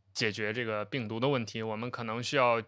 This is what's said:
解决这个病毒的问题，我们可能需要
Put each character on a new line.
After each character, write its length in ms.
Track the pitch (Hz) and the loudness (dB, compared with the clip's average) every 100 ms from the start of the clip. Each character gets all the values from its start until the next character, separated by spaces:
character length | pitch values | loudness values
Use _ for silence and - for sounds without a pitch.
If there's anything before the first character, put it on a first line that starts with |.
| _ | _
解 180 | - 113 | -2 0
决 220 | 104 104 | 0 -2
这 100 | 113 | -2
个 220 | 113 107 104 | -2 -4 -4
病 240 | 135 110 | -4 -4
毒 100 | 110 | 0
的 80 | 131 | 2
问 180 | 135 110 | 2 0
题， 160 | 113 | -4
我 140 | 110 107 | -4 -4
们 160 | 123 | -6
可 120 | 120 | -6
能 200 | 113 117 | -6 -4
需 140 | 120 143 | 0 4
要 240 | 123 117 | 6 4